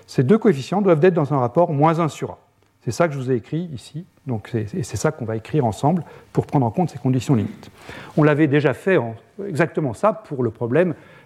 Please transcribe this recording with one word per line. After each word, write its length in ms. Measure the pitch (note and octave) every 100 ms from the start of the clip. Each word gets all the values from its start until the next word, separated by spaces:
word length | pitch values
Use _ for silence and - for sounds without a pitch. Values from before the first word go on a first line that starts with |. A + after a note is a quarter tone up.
| -
ces 160 | -
deux 140 | B2+ A3
coefficients 440 | A3 C#3 B2 F#3
doivent 220 | G3 D#3+
être 100 | F#3
dans 200 | E3+ C#3
un 40 | C#3+
rapport 360 | A#2+ E3 F3
moins 260 | C#3 D#3 E3
un 80 | D#3+
sur 240 | - B2
A. 60 | - _ _ _ _ -
C'est 60 |
ça 180 | A2 E3+
que 40 |
je 60 | C#3
vous 100 | B2+
ai 60 | B2
écrit 340 | - D3+ F3
ici, 320 | C3+ - D3+ F3+ _ C#3
donc 200 | A2+ -
c'est, 240 | A2+ G#2+
et 100 | F#3
c'est 120 | - A2+
ça 160 | D#3
qu'on 140 | - A2
va 100 | A2+
écrire 300 | - D#3 A#2+
ensemble 400 | F#2+ C#3 F3 - - -
pour 140 | - -
prendre 200 | D3 A#2+
en 60 |
compte 180 | C#3 F3+
ces 80 | -
conditions 380 | C3+ C3 - B2
limites. 340 | G2 - - - - - - -
On 80 |
l'avait 240 | D3+ D3 D#3
déjà 260 | D3 C#3
fait 220 | A#2 G3 F3
en, 200 | A#2 A2+ _ - G3+
exactement 480 | D3 E3 - C#3+
ça 200 | G#2 G#3
pour 280 | A3 - C3
le 100 | A#2+
problème 440 | - A#2+ C#3+ F3 C#3 - -